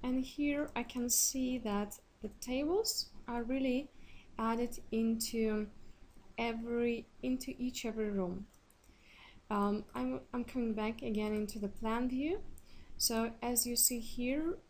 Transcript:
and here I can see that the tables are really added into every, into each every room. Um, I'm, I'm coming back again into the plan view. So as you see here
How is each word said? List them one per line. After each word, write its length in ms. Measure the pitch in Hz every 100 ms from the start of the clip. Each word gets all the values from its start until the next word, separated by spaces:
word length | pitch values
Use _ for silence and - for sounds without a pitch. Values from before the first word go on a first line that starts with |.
and 220 | 254 262
here 460 | 262 - 294 285 294
I 80 | -
can 280 | 240 254 240
see 480 | - - 269 254 254
that 400 | 226 202 208 - - -
the 80 | 214 -
tables 720 | - 254 294 370 440 - - - -
are 140 | 240
really 480 | 233 269 262 254 294 - - - - -
added 400 | 220 233 240 - -
into 760 | 226 226 226 - 233 220 214 208 - - - - - - -
every, 680 | 233 226 233 240 240 233 226 -
into 300 | 254 254 262 254
each 260 | 247 254
every 260 | 226 220 214
room. 360 | 202 185 185 202 - - - - - - - - - -
Um, 340 | 208 202 208 208
I'm, 260 | 247 254 262 -
I'm 120 | 247
coming 280 | 240 262 233
back 300 | 220 214 226
again 320 | 254 214 214
into 240 | 214 208 220
the 100 | 202
plan 400 | - 220 226 254
view. 320 | 254 294 403 - - - - - -
So 360 | - 226 226 226
as 240 | 240 240 240
you 100 | 240
see 240 | - 247
here 560 | 226 - 247 277 320 - -